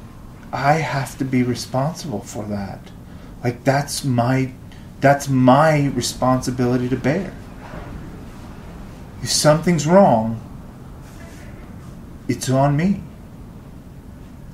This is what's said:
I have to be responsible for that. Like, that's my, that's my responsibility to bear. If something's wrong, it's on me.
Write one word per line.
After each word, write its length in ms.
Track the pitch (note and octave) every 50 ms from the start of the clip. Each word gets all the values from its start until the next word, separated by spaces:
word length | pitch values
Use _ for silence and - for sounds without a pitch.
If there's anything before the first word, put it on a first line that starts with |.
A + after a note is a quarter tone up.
| - - - - - - - - - -
I 220 | - B2 C3+ C#3+ D3+
have 440 | D#3+ D3 B2 C#3+ C#3 B2+ - - -
to 40 | C3+
be 200 | C3 C3 B2+ B2
responsible 800 | B2 A#2 - - - - B2+ C3+ D#3+ F3+ - - D#3 G#2+ F#2+
for 220 | - - - A#2+ G#2
that. 340 | G#2 G#2 G2+ G2 F#2 - - - - - - - - - - - - - -
Like, 220 | - B2 A#2+ - -
that's 400 | C#3 C3+ C#3 C#3+ - - - -
my, 480 | C#3 B2 A#2+ A#2 B2+ C3 C3 C3 B2+ - - - - - - - - - -
that's 300 | - C3+ C#3+ C#3 - C#3
my 580 | C3+ B2+ B2+ B2+ B2+ C#3+ D#3 D#3+ D3+ D3 C#3
responsibility 1000 | C#3 B2 B2 A#2 - - - B2+ B2+ C3 B2+ - C3+ A#2+ B2 B2 B2 B2 B2 B2 B2
to 80 | C3
bear. 360 | - - C3 D3+ G3 G3 - - - - - - - - - - - - - - - - - - - - - - - - - - - - - - - - - - - - - - -
If 100 | - -
something's 560 | - - - D3+ D3+ D#3 D3+ F3+ F3 D3+ C#3
wrong, 540 | D#3 F3+ G3 G3 D#3 B2 A2 A2+ A2+ A2+ A2+ - - - - - - - - - - - - - - - - - - - - - - - - - - - - - - - - - - - - -
it's 220 | - B2 - - B2+
on 280 | B2+ C3+ C#3 D3 C#3+
me. 240 | D3 E3+ G3+ G3 - - - - - - - - - - - - - - - - - - - - - - - - - - - - - - -